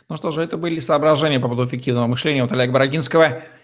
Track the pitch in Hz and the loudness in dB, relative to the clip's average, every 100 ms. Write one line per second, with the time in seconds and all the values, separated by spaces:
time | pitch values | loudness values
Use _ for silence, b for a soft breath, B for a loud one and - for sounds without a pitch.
0 | b 160 180 156 165 160 170 160 156 151 | b -8 -6 -4 -4 -4 -4 -2 0 2
1 | 151 147 156 135 123 120 127 123 127 120 | 4 2 2 0 0 -2 -4 -4 -2 0
2 | 117 123 160 139 123 127 123 131 135 151 | 0 0 0 0 0 0 2 2 2 0
3 | 131 165 156 - B B | 0 4 4 2 B B